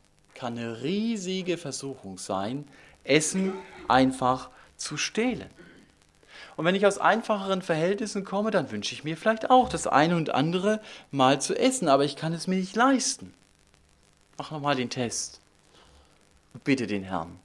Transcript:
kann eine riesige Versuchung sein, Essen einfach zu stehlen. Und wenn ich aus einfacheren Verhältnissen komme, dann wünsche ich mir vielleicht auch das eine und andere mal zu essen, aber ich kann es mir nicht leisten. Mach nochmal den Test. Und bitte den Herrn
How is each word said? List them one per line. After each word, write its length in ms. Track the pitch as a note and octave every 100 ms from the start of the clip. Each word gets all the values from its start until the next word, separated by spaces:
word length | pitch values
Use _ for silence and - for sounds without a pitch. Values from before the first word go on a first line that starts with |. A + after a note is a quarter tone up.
| _ _ _
kann 220 | - B2 A#2
eine 240 | A#2 A2+
riesige 760 | C#3 G3+ A3+ G#3+ F3+ F#3 F3+ E3
Versuchung 580 | C#3 - C#3 - G2 F#2
sein, 500 | - F#2+ G#2 C#3 - - - _
Essen 480 | - D3+ D3+ F#3+ F#3+ - - - -
einfach 600 | C3 C3 - B2+ C3 - - - -
zu 180 | - D3+
stehlen. 540 | - G#3 B3 G3+ - - - - _ _ _ _ _ - - -
Und 80 |
wenn 100 | D#3+
ich 120 | G3 G3+
aus 100 | -
einfacheren 640 | E3 A3 A3+ G#3 G3 F#3+
Verhältnissen 640 | F3+ D#3 F3 G#3 G#3 G3+
komme, 260 | F#3+ G3 G#3+
dann 200 | G3 B2+
wünsche 240 | G#2+ -
ich 100 | B2
mir 140 | D3+ D#3+
vielleicht 320 | A3 A3 -
auch 180 | B3+ -
das 180 | E3 -
eine 300 | C#3 E3 E3+
und 140 | D#3
andere 500 | - D#3+ F3+ G3+ G#3+ - - -
mal 320 | C#3 B2+ D3
zu 120 | -
essen, 340 | - B3+ C4 D#3+
aber 180 | C#3 D3
ich 100 | -
kann 160 | D#3+
es 140 | E3 F#3
mir 100 | F#3
nicht 180 | F#3
leisten. 600 | G#3+ C4 C4 - - - - _ _ _ _ _ _ _ _ _ -
Mach 120 | C#3+
nochmal 260 | D#3 C#3+ C3+
den 120 | A#2+
Test. 540 | C3 A#2 - - - _ _ _ - - - _ _ _ _ _
Und 100 | A#2
bitte 220 | D3 B2 G#2
den 180 | G2+
Herrn 340 | F#2+ F2+ E2+ -